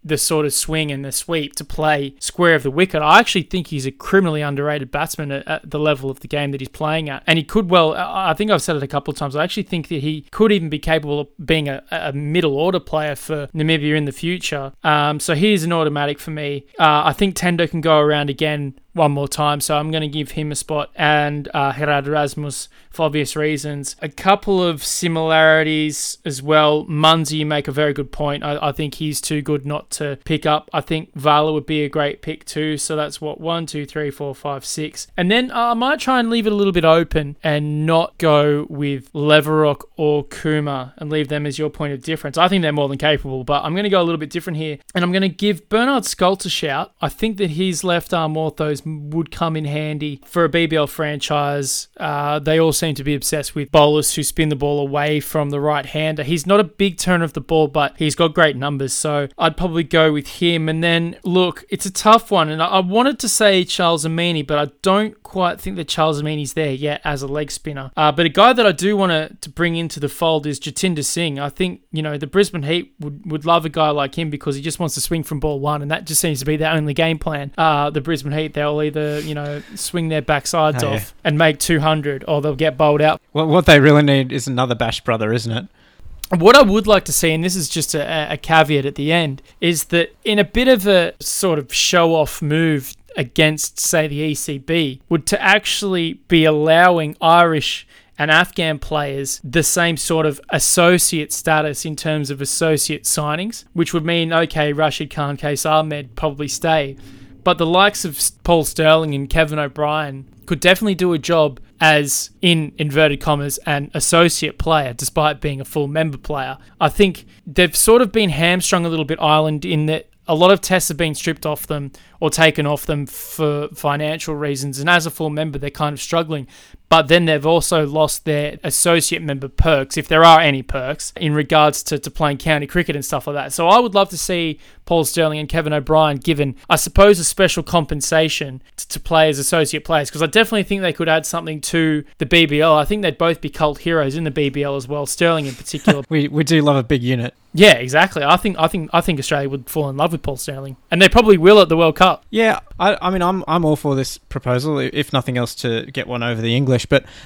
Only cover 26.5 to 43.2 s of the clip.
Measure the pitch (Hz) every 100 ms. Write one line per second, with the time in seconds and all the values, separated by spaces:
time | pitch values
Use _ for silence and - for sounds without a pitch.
26.5 | 156 151 151 156 151 156 165 151 156 151
27.5 | 151 139 135 151 143 135 - 147 143 151
28.5 | 147 151 139 151 - 156 143 - 151 143
29.5 | 147 139 147 - - 147 139 - 156 156
30.5 | 151 - 165 - 156 170 156 143 151 156
31.5 | 151 147 151 147 156 143 - - 156 -
32.5 | 151 156 151 - 156 147 - 151 - 160
33.5 | 170 160 151 143 156 147 139 143 131 147
34.5 | 139 - - 151 - - - 180 226 254
35.5 | - 233 233 254 302 - 254 233 233 214
36.5 | 208 202 180 160 165 165 160 143 147 160
37.5 | 147 151 151 156 165 170 - 165 147 147
38.5 | 147 151 143 143 139 - 156 147 151 151
39.5 | 156 151 139 - - 151 147 139 - 160
40.5 | 151 147 135 127 - 151 156 139 147 147
41.5 | 139 151 - 147 139 143 156 147 139 180
42.5 | 190 160 147 143 139 151 147